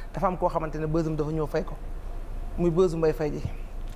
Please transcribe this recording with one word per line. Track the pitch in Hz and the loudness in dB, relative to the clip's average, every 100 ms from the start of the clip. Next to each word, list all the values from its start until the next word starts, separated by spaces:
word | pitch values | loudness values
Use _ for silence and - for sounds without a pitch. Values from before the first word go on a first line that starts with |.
| - | -6
dafa | - 185 | 0 0
am | 175 | 2
koo | 180 | 2
xamante | 165 156 151 | 2 -2 -2
ne | 156 | 0
buzzum | 165 160 156 | 2 2 0
dafa | 147 | 0
ñëw | 160 147 | 0 0
fay | 160 | 0
ko, | - - - - - - - - - - | -2 -6 -6 -6 -6 -6 -6 -6 -4 2
muy | 175 | 4
buzzu | 165 185 165 | 6 4 4
Mbaye | 160 | 2
Faye | 151 151 | 2 0
ji | - - - - - - | -2 -4 -6 -8 -6 -4